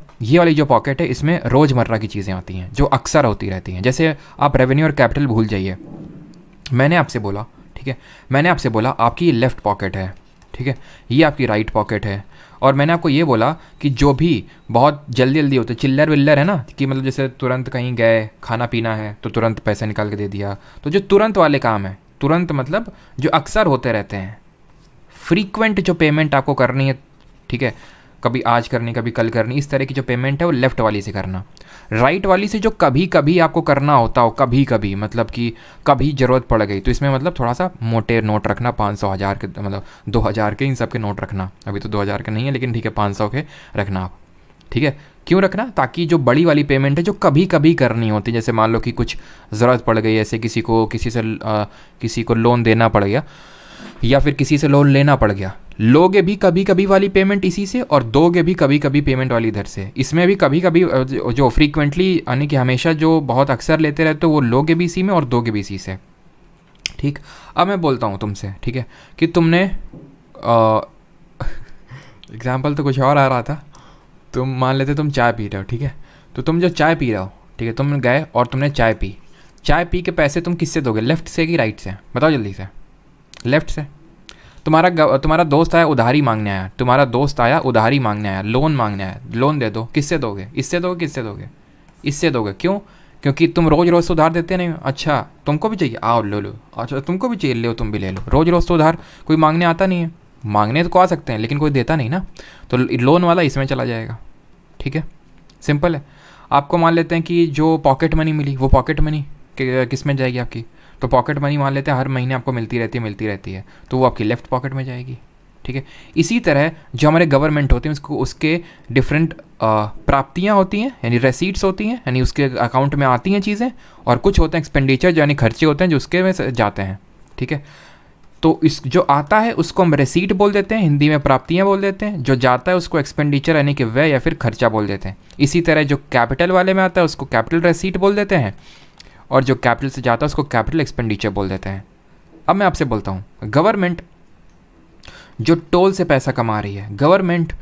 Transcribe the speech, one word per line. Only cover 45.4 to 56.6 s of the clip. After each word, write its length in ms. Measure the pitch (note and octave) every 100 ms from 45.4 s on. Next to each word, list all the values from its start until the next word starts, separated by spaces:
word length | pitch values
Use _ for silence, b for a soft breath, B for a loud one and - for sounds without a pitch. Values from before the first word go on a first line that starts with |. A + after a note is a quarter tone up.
रखना? 240 | F#3+ F#3+ B3
ताकि 400 | F3 B2+ - E3
जो 120 | E3
बड़ी 280 | B2+ D3 E3+
वाली 180 | D3
पेमेंट 340 | C#3+ C3+ C#3 D3
है 60 |
जो 100 | F3
कभी 320 | G3+ F#3 C#3+ F#3
कभी 280 | - D3+
करनी 360 | E3+ B2 A2+ A2+
होती 220 | G#2+ G2+
है, 20 |
जैसे 180 | A#2 A2
मान 200 | A2+ A2
लो 80 | A2+
कि 120 | A#2+
कुछ 260 | A#2 B2+ - B B B
ज़रूरत 280 | G#2+ A#2+ B2+
पड़ 180 | - A2+
गई, 160 | A2 A2
ऐसे 240 | G#2+ A2+
किसी 220 | A2+ A2+
को, 240 | G#2+ A2+ G#2+
किसी 260 | A#2 A#2+
से, 80 | A#2
अ, 500 | A2 A2 A2 G#2+ G#2 B B -
किसी 220 | A2+ -
को 120 | A2+ A2+
लोन 280 | A#2 A#2+
देना 240 | A2+ A2 A2+
पड़ 160 | A2
गया 200 | G2+ A#2+ - B B B B B B B
या 160 | A2+ C#3
फिर 140 | C#3+
किसी 240 | C#3 C3+ D3
से 100 | D3
लोन 220 | C#3+ C#3+
लेना 260 | C3+ C#3+ C#3
पड़ 160 | G#2+
गया, 240 | G2 F#2+ - - -
लोगे 420 | A2 C#3+ F#3 G3
भी 140 | F3+ G#3
कभी-कभी 500 | F#3+ E3+